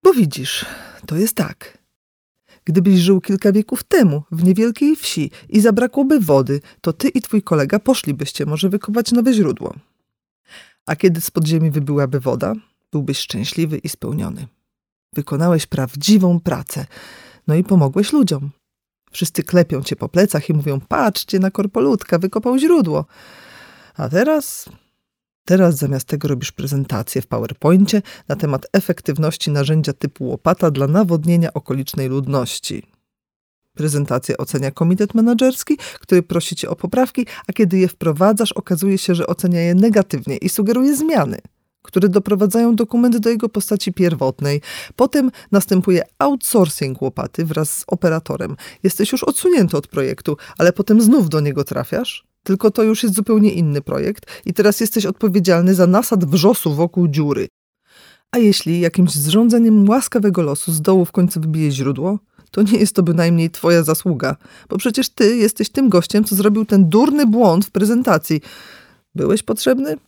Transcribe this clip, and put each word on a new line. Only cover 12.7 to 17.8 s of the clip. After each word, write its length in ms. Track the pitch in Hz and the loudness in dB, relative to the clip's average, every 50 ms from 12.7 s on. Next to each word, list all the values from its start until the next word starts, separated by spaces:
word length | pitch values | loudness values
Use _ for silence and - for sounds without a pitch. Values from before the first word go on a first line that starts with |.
| _ _ _ _ | _ _ _ _
byłbyś 280 | - 151 139 - 139 - | -6 -6 -4 -4 -6 -6
szczęśliwy 580 | - - - - - - - - 165 156 156 | -8 -8 -8 -8 -8 -6 -4 -4 -4 -4 -4
i 120 | - - 151 | -8 -8 -10
spełniony. 580 | - _ - - - 151 - - - - 143 - _ _ _ _ _ _ _ _ _ _ _ _ _ | -12 _ -8 -8 -6 -6 -6 -8 -10 -12 -16 -18 _ _ _ _ _ _ _ _ _ _ _ _ _
Wykonałeś 520 | - 143 - 147 139 165 175 175 160 - | -10 -8 -6 -4 -2 0 2 2 0 -2
prawdziwą 720 | _ - 139 131 127 - 143 - - 214 208 185 180 175 170 | _ -6 -6 -6 -6 -6 -6 0 2 4 4 4 4 2 0
pracę, 460 | - 175 151 - - - - 143 135 - - - - - - - - - _ _ _ | 0 -4 -6 -6 -8 -10 -10 -12 -12 -12 -16 -20 -20 -20 -20 -20 -20 -20 _ _ _
no 80 | - 151 | -2 0
i 80 | 165 185 | 0 0
pomogłeś 500 | 202 202 180 | 2 2 2